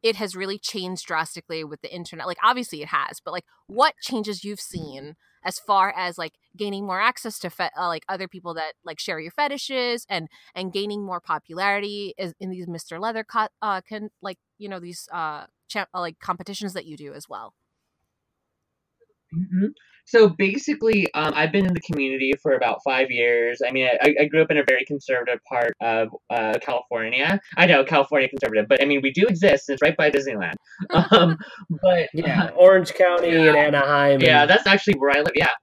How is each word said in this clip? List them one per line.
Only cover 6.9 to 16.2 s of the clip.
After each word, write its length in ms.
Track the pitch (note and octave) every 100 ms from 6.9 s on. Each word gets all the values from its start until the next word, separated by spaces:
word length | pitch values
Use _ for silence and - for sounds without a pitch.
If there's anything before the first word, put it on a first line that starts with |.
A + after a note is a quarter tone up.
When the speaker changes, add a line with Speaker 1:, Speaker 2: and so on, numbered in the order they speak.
| F#3
Speaker 1:
access 360 | A3 B3+ A#3 -
to 100 | F3+
fe-, 200 | - F3 -
uh, 100 | F3+
like, 160 | E3 -
other 180 | F#3+ F#3
people 260 | F#3 F3 E3
that, 180 | D#3 -
like, 160 | F3 D#3
share 200 | - D#3+
your 120 | D#3+
fetishes 760 | - D4 C#4 - C4 B3 A#3+ -
and, 180 | F#3+ D#3+ _ _ F#3
and 180 | F#3
gaining 320 | F#3+ G#3 G#3 G3
more 140 | F3+
popularity 920 | - D#3 _ E3 G3 G3+ G3+ G#3 G3 -
is, 160 | F#3 -
in 100 | F#3+
these 180 | F#3 F3
Mister 320 | E3+ - E3
Leather 240 | G#3+ A3
co-, 240 | G#3+ A#3 G#3+ _
uh, 200 | G#3+ F#3+ _
con-, 220 | G#3+ G#3 _
like, 160 | G3 F#3 _ _
you 120 | G#3
know, 100 | F#3+
these, 280 | F3 F3 -
uh, 320 | F3 D#3 D3+ - _ _
cha-, 200 | G#3+ F#3+
uh, 60 | -
like, 200 | F3
competitions 540 | E3